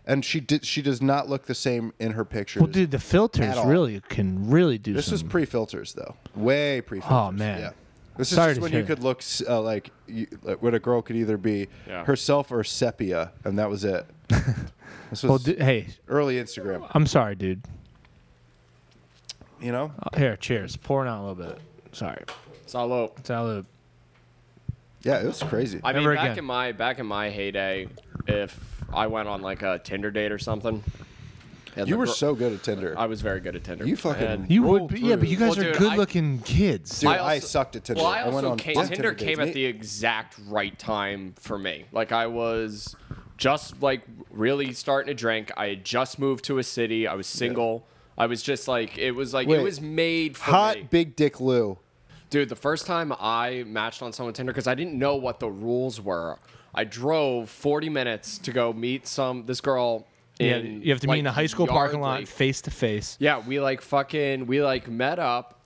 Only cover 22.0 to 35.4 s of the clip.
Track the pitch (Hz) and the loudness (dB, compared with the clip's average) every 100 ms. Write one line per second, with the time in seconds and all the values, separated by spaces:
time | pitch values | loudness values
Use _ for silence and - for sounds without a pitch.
22 | 90 - - - - - - 123 120 123 | -8 -8 -14 -16 -20 -20 -8 -4 0 0
23 | 113 - - 117 117 104 95 _ _ _ | -2 -6 -6 -2 -2 -4 -8 _ _ _
24 | _ _ _ _ _ _ - - _ _ | _ _ _ _ _ _ -12 -12 _ _
25 | 123 127 117 147 147 110 123 92 123 135 | -2 0 0 -4 -2 0 -2 -2 0 2
26 | 151 143 139 113 139 123 127 110 120 127 | 4 4 0 -2 -4 -2 -2 -2 -2 -2
27 | 110 104 104 101 98 98 95 95 92 - | -4 -4 -4 -4 -2 -2 -2 -2 -6 -12
28 | - - - 104 98 - - - - 90 | -12 -6 -2 -2 -2 -8 -14 -12 -4 -2
29 | 110 110 104 101 95 95 98 87 - 98 | 0 0 -4 -4 -4 -2 -2 -2 -4 -4
30 | 104 104 104 104 - 107 113 110 - - | -2 -2 -2 -2 -4 -4 -2 -4 -4 -8
31 | - - - - - - - - 101 214 | -14 -20 -20 -20 -20 -20 -12 -4 0 2
32 | 247 113 147 127 120 101 - 101 92 82 | 0 2 0 2 0 -2 -4 -4 -4 -2
33 | 113 110 107 95 87 87 92 87 113 285 | -2 -2 -2 -2 -4 -8 -10 -4 -2 -2
34 | 160 143 113 104 95 190 240 196 160 220 | -2 -2 -2 -2 4 6 8 4 2 0
35 | 240 202 156 185 | 2 4 4 4